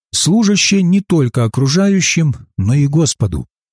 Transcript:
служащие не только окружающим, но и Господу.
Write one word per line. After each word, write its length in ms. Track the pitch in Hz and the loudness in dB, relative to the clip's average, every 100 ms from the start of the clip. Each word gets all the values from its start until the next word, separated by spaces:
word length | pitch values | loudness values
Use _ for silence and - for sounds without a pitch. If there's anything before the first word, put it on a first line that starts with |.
| _ | _
служащие 680 | - 151 214 208 196 - 196 | -4 0 2 2 0 2 2
не 180 | 175 196 | 2 0
только 440 | - 170 127 - | 0 0 0 0
окружающим, 880 | 113 - 135 170 196 196 - - 156 - - - | -2 0 0 0 2 0 0 0 0 -2 -10 -6
но 180 | 98 | -2
и 120 | 139 143 | 0 2
Господу. 600 | 156 156 - 104 73 60 _ _ | 0 0 -2 -4 -4 -12 _ _